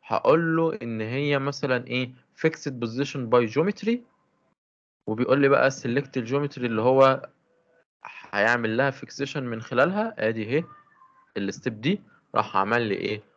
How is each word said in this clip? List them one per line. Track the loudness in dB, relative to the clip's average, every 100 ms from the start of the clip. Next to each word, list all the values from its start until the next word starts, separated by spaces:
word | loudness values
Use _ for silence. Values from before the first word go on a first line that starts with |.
هقول | -4 0 4 4 4 0
له | 0 -2
ان | -6 -4
هي | -4 -2 0 0
مثلًا | -2 -4 -2 -2 0
ايه، | -4 -4 -8 _ _
فيكسد | -2 0 -8 -6
بوزيشن | -6 -4 -4 -4 2
باي | 4 4
جيومتري، | 2 0 0 -2 -2 -6 _ _ _ _ _ _ _ _ _ -8
وبيقول | -2 2 4
لي | 4
بقى | 4 2
سيلكت | 0 -2 -2 -2 -6
الجيومتري | -2 -2 -2 -4 -2
اللي | 2
هو | 4 6 6 4 -4 _ _ _ _ _ _ _ -18 -18 -6
هيعمل | 2 2 2 0 0
لها | 0
فيكسيشن | -2 -14 -8 -6 -6
من | -6 -8
خلالها. | -4 2 2 2 -4 -2
ادي | -2 -2 -2 -2
اهي | -2 -16 _ _ _ _ _ -6
الستيب | -6 -4 -6 -4
دي، | -2 -2 -6 _ _ -2
راح | 0 0
عمل | 2 0
لي | 0 -2
ايه؟ | -4 -6 -10